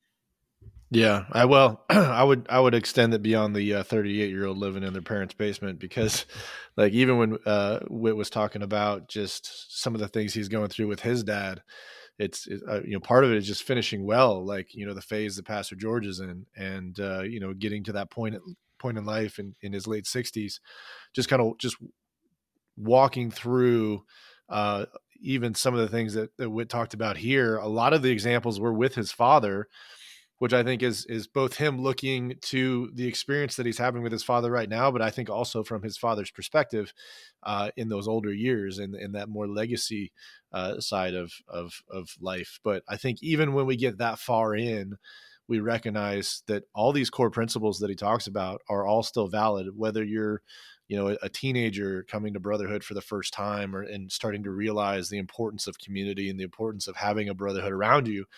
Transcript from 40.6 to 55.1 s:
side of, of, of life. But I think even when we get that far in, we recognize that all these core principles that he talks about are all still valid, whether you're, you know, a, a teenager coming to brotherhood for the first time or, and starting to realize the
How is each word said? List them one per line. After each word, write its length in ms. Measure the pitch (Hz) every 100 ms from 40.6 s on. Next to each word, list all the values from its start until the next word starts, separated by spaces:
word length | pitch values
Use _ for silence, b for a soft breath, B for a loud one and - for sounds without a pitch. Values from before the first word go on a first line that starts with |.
| 92 110
side 340 | - 98 92
of, 180 | 90 85 - -
of, 340 | 87 87 - -
of 200 | 95 85 -
life. 380 | 92 92 85 -
But 180 | 107 98 -
I 80 | 104
think 260 | 131 113
even 320 | 156 156 151
when 120 | 139 135
we 100 | 123
get 220 | 127 98
that 200 | 117 110
far 380 | - 113 110 107
in, 400 | 117 107 98 101 B B B B -
we 120 | 113
recognize 840 | 107 113 113 104 104 101 - - -
that 180 | 104 -
all 180 | - 117
these 180 | 143 120
core 200 | - 117
principles 480 | - 113 113 107 95
that 100 | 104
he 60 | 98
talks 300 | 101 117 -
about 360 | 98 92 98 -
are 180 | 101 98
all 160 | 110
still 260 | 110 120 101
valid, 400 | 104 110 101 95 104
whether 260 | 110 107
you're, 380 | 107 110 107 104 B B B B -
you 80 | 101
know, 120 | 98
a, 80 | 104
a 60 | 101
teenager 760 | - 135 123 113 98 98 92
coming 300 | - 107 107
to 60 | 101
brotherhood 440 | 98 104 98 104
for 100 | -
the 60 | 104
first 320 | - 104 -
time 420 | - 101 104 101
or, 80 | 95
and 300 | 104 101 95
starting 300 | - 113 104
to 60 | 101
realize 580 | 95 107 107 101 98
the 100 | 87